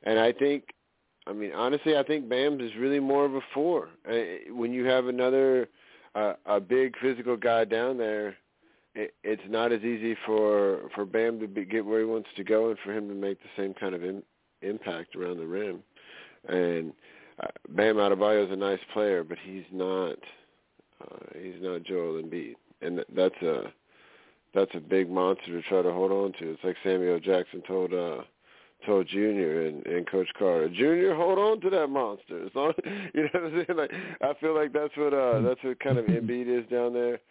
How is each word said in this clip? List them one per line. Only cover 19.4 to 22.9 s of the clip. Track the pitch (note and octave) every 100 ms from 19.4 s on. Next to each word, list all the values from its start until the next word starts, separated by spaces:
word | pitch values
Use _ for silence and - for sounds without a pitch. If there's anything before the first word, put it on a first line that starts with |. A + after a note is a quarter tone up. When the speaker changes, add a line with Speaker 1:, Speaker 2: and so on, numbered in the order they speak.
Speaker 1:
he's | F#2 F#2+ F2
not, | F#2 F#2 F#2 F2 - - - _ _ _ _ _ -
uh, | - - - E2
he's | F#2 F2
not | F#2 F2
Joel | E2+ F2+ E2 D#2+
Embiid, | D#2+ E2+ A#1+ - _ -
and | E2